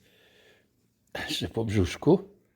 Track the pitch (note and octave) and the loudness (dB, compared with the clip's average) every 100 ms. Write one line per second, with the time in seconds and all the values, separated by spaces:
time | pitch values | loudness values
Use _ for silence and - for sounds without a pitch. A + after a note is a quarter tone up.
0 | _ _ _ _ _ _ _ _ _ _ | _ _ _ _ _ _ _ _ _ _
1 | _ - - C#3+ F2 - A2+ G#2 E2+ - | _ -10 -8 -6 -4 -4 -2 0 0 0
2 | - F#3+ - - _ | 4 4 2 -20 _